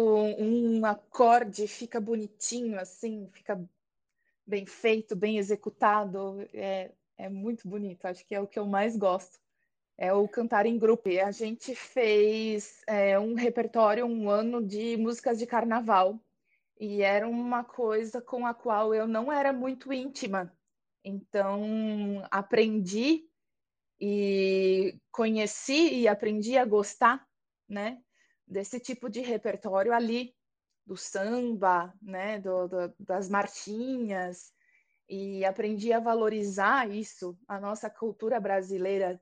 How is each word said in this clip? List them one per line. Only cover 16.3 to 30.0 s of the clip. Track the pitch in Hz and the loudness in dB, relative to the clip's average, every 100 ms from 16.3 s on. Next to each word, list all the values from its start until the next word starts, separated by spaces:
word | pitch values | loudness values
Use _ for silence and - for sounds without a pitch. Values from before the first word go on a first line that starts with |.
| _ _ _ _ - | _ _ _ _ -12
E | 214 202 | -6 0
era | 196 202 226 | 2 2 0
uma | 233 240 247 | -4 -2 -4
coisa | 240 - 226 214 220 240 | -4 -4 0 0 -2 -6
com | 240 247 240 | -8 -6 -4
a | |
qual | 233 240 208 220 | -4 -2 0 2
eu | 220 226 | 0 0
não | 220 254 | -2 0
era | 285 277 | 0 2
muito | 254 262 254 262 | 0 -4 -6 -6
íntima. | 269 269 - 226 190 180 _ _ _ _ _ | -6 -6 -8 -4 -4 -6 _ _ _ _ _
Então, | 196 196 - 202 196 202 214 220 220 208 202 202 - | -12 -12 -6 -2 0 -2 -2 -2 -2 -2 -4 -6 -4
aprendi | 196 196 233 220 214 180 208 269 320 - _ _ _ _ _ _ - | -4 0 4 4 2 -2 0 2 0 -2 _ _ _ _ _ _ -8
e | 202 202 202 196 190 190 190 190 196 - _ | -4 0 0 2 2 4 4 4 0 -4 _
conheci | - 226 220 208 - - 285 330 262 | -2 0 2 -2 -4 -2 4 4 4
e | 226 | 2
aprendi | 208 214 214 214 254 | 2 0 -2 2 4
a | |
gostar, | 247 208 202 - 233 269 _ _ _ _ - | 4 4 2 4 4 4 _ _ _ _ -12
né, | 202 214 247 _ _ _ _ - | -6 -6 -8 _ _ _ _ -10
desse | 190 196 247 | -8 -6 -8
tipo | 247 247 247 | -8 -10 -8
de | 214 | -6
repertório | 247 214 220 196 208 190 208 | -4 -4 -4 -6 -2 0 2
ali, | 233 | 2